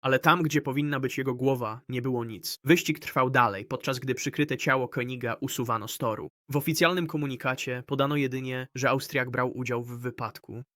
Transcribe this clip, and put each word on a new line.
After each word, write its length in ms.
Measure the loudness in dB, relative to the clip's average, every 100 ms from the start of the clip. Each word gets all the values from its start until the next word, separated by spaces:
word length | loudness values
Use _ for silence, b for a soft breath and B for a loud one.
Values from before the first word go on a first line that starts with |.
Ale 160 | 4 4
tam, 240 | 6 4
gdzie 200 | 4 2
powinna 380 | 0 0 0 0
być 180 | -2 -2
jego 160 | -2
głowa, 460 | 2 2 2 -2 -6 -6
nie 140 | -4
było 220 | 0 -2
nic. 340 | -4 -8 -10 -8
Wyścig 340 | 4 4 4 -4
trwał 320 | -2 0 4
dalej, 340 | 6 4 2
podczas 340 | -6 -4 -2 -2
gdy 160 | -2
przykryte 420 | -2 -2 -2 -2 0
ciało 320 | 2 2 0
Koeniga 480 | -4 -4 -4 -4 -4
usuwano 480 | -6 -4 -2 -2 -4
z 100 | -2
toru. 300 | -2 -2 -6 _ _
W 80 | -2
oficjalnym 500 | 0 2 2 2 -2
komunikacie 760 | -2 -4 -2 -2 -2 -4 -6 -4
podano 300 | 0 2 2
jedynie, 500 | 0 -2 -4 -6 -6
że 160 | 0 2
Austriak 400 | 2 0 -2 0
brał 260 | 0 0 -2
udział 260 | -2 -2
w 160 | -4 -6
wypadku. 640 | -8 -6 -8 -8 -14 -14 -14